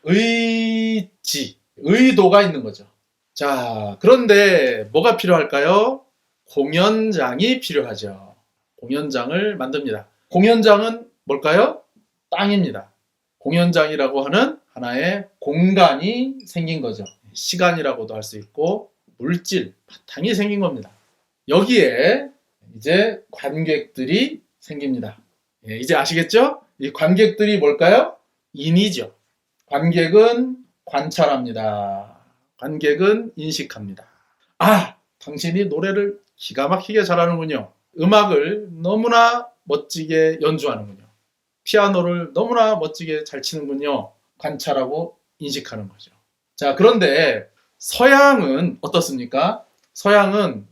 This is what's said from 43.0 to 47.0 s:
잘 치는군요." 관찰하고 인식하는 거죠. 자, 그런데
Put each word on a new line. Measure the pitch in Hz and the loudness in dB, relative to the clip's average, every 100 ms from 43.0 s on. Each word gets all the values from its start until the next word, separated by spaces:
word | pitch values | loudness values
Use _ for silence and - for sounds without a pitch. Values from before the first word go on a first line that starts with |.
| 165 151 | -8 -8
잘 | 151 139 | -8 -12
치는군요." | - 160 143 139 147 135 - _ _ _ | -10 -10 -8 -6 -4 -4 -6 _ _ _
관찰하고 | 151 143 156 135 131 151 170 - _ - | -10 -8 -4 -4 -4 -6 -8 -12 _ -16
인식하는 | 143 139 - 110 98 | -12 -10 -12 -14 -16
거죠. | - - _ _ _ _ - | -18 -20 _ _ _ _ -6
자, | 143 135 | -2 4
그런데 | 220 233 | 4 4